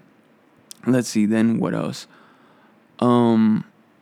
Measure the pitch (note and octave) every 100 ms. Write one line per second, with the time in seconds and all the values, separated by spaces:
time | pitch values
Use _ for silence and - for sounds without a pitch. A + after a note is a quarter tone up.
0 | _ _ _ _ _ _ _ - A#2+ B2+
1 | A2+ A2 G#2 A2 A2+ A2+ - A2 - -
2 | - - _ _ _ _ _ _ _ -
3 | A#2+ A#2+ A#2 A2+ A2 A2 - _ _ _